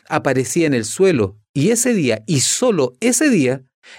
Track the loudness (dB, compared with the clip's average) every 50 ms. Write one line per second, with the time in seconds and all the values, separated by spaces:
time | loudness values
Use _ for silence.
0 | _ -6 -4 -2 0 0 0 0 -2 -2 -2 0 0 0 0 -2 -2 -4 -2 0
1 | 2 2 2 2 0 -2 -4 -12 _ _ _ 0 0 0 0 0 0 0 0 0
2 | 0 0 0 -2 -2 -2 -2 0 0 -2 -2 0 0 0 2 2 0 -2 -2 _
3 | -2 -2 0 2 0 2 2 2 2 0 -2 -4 -8 _ _ _ _ -20 -20